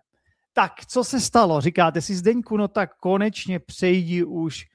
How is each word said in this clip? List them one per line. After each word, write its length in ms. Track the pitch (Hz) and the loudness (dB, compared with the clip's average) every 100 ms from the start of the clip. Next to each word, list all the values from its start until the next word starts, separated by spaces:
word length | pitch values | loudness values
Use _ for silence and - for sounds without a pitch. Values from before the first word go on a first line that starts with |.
| _ _ _ _ _ | _ _ _ _ _
Tak, 340 | - 190 - - | -2 -2 -2 -6
co 180 | 254 | -4
se 160 | 233 262 | -2 -4
stalo? 400 | - 240 196 156 | 2 4 4 4
Říkáte 400 | 147 170 165 170 | 0 2 2 2
si, 140 | 156 | -4
Zdeňku, 420 | 185 180 240 233 214 | 0 0 0 -2 -2
no 120 | 202 | -2
tak 280 | 220 185 - | -2 -4 -4
konečně 640 | 180 190 214 - 190 180 | -2 0 0 -4 -6 -8
přejdi 640 | - - 185 185 170 175 | -8 -2 0 2 0 -2
už 400 | 160 170 160 - - | -2 -4 -6 -8 -16